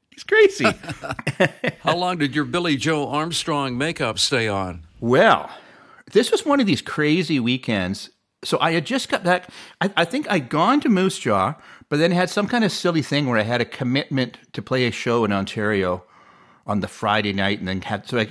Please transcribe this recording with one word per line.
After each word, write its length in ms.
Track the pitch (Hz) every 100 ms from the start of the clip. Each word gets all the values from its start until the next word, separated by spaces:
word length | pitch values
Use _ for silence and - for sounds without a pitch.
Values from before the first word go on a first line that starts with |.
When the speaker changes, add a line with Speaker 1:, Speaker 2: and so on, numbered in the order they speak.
| _
Speaker 1:
he's 140 | -
crazy." 400 | - 440 415 -
<laughs> 1200 | 226 - - - - - - - 175 - - -
Speaker 2:
How 140 | 165 165
long 200 | 180 180
did 160 | 143
your 120 | 147 131
Billy 320 | 165 175 139
Joe 320 | 147 156 135
Armstrong 680 | 139 160 160 - 147 135 123
makeup 420 | 151 165 131 101
stay 280 | - 127 113
on? 380 | 98 92 87 - -
Speaker 1:
Well, 480 | 117 127 220 110 73 - - - - - -
this 180 | 247 247
was 140 | 427 311
one 160 | 285
of 40 | 214
these 160 | 139
crazy 600 | - - 151 160 160 151
weekends. 680 | 117 - - 107 92 101 - _ _ _ -
So 120 | -
I 100 | 160
had 140 | 165 147
just 240 | 254 -
got 160 | 285 175
back. 240 | 180 - - - -
I, 100 | 185 180
I 80 | 170
think 260 | 277 302
I'd 160 | 175 127
gone 320 | 151 185 285
to 80 | 285
Moose 320 | 190 190 -
Jaw, 360 | - 101 95 151 - - -
but 100 | 147
then 120 | 170
had 180 | 175 180
some 180 | 208 208
kind 160 | 240
of 80 | 214
silly 300 | - 180 165
thing 260 | 135 143 143
where 100 | 117
I 60 |
had 160 | 107 123
a 60 | 117
commitment 720 | - 123 131 131 135 123 - _
to 80 | -
play 260 | 107 127 123
a 40 |
show 340 | - - 120 110
in 80 |
Ontario 720 | 101 98 - 104 104 92 90 - - - - _ _ -
on 120 | 104
the 80 | 90
Friday 440 | - 110 107 104
night, 260 | 98 98 101
and 80 | 92
then 140 | 95
had, 260 | - 104 -
so 100 | 123
I, 100 | 107